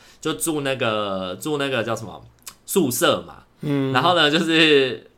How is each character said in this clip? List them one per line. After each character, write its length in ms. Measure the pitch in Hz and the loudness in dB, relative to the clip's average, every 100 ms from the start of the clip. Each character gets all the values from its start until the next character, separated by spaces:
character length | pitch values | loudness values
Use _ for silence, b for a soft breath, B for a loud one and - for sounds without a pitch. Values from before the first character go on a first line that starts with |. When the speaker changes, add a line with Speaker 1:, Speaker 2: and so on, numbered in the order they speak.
| b b | b b
Speaker 1:
就 140 | 156 | -8
住 260 | 156 165 151 | -4 -4 -4
那 160 | 139 131 | -4 -2
个， 600 | 120 107 101 95 92 92 | -2 -2 -2 -4 -6 -8
住 180 | 156 147 | -4 -4
那 100 | 139 | -2
个 140 | 127 | -2
叫 140 | 110 110 | -2 -6
什 80 | |
么 200 | 104 78 - _ - - | -8 -14 -20 _ -20 -20
宿 240 | - 196 139 | -4 0 0
舍 360 | 117 160 98 85 | 2 2 0 -4
嘛。 120 | - - _ | -20 -20 _
Speaker 2:
嗯。 300 | 151 143 135 | -4 -2 0
Speaker 1:
然 80 | 127 | 2
后 140 | 170 | 2
呢， 160 | 175 147 | 4 4
就 80 | 160 | 2
是， 720 | 165 160 160 139 131 107 - | 2 4 6 6 4 -4 -14